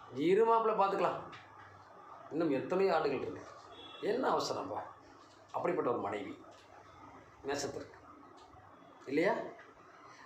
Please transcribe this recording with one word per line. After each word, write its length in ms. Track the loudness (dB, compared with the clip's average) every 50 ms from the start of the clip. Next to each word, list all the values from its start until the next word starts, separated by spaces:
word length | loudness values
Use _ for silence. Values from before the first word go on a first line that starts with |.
| -18 -10 -4 0 4 6
இரு 140 | 6 6 6
மாப்பிள்ளை 300 | 6 6 4 4 4 4
பார்த்துக்கலாம். 440 | 4 4 2 4 2 2 0 0 -2 -8 -12 -14 -16 -18 -20 -20 -20 -20 -20 -20 -20 -20 -20 -20 -20 -20 -18 -18 -18 -14 -6 -2
இன்னும் 180 | 0 0 2
எத்தனையோ 440 | 2 0 0 0 2 4 4 4 4
ஆண்டுகள் 260 | 4 2 2 0 0
இருக்கு. 220 | -4 -4 -8 -10 -12 -16 -18 -18 -20 -20 -18 -18 -18 -16 -12 -6
என்ன 300 | -2 -2 0 2 2 2
அவசரம்ப்பா? 500 | 2 2 0 0 -2 -4 -4 -6 -6 -6 -8 -10 -12 -18 -20 -20 -20 -20 -20 -20 -20 -20 -16 -8 -6
அப்படிப்பட்ட 380 | -2 -2 0 0 0 0 0
ஒரு 100 | 0 0
மனைவி 320 | -2 -4 -4 -4 -6 -8 -10 -12 -14 -20 -20 -20 -20 -20 -20 -20 -20 -20 -20 -20 -20 -20 -20 -20 -20 -20 -20 -12 -6
மேசத்திற்கு, 500 | -4 -4 -4 -4 -4 -6 -8 -10 -12 -16 -20 -20 -20 -20 -20 -20 -20 -20 -20 -20 -20 -20 -20 -20 -20 -20 -20 -20 -20 -20 -16 -8
இல்லையா? 280 | -2 2 4 4 4 2 0 -2 -8 -10 -14 -18 -20 -20 -20 -20 -20 -20 -20 -20 -20 -20 -20 -20